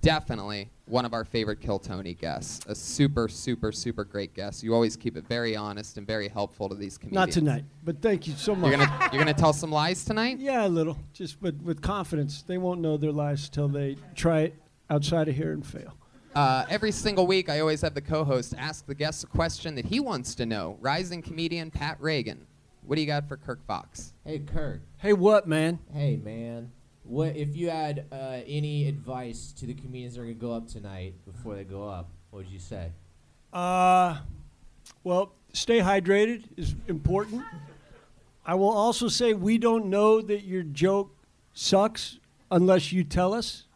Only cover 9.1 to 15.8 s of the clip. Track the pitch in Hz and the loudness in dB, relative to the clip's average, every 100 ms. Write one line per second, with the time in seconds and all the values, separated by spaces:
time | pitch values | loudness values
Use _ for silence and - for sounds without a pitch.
9.1 | 139 156 147 165 143 160 151 156 180 - | 2 2 4 4 4 0 0 0 -2 -2
10.1 | 220 233 262 269 254 208 170 160 143 143 | 0 0 -2 0 2 2 2 0 -2 -10
11.1 | - 170 - 185 147 170 151 147 202 185 | -12 -12 -6 -6 -4 -4 -2 -2 -2 -2
12.1 | 160 147 143 - 180 180 180 165 151 151 | -2 -2 -4 -6 -2 0 0 0 2 0
13.1 | 147 147 143 143 147 147 143 139 139 - | 0 0 -2 -4 -2 0 0 -2 -4 -12
14.1 | - 170 160 156 156 _ _ _ 147 147 | 0 2 4 2 -2 _ _ _ 0 2
15.1 | 170 156 135 156 156 - - | 2 2 0 -2 -4 -8 -12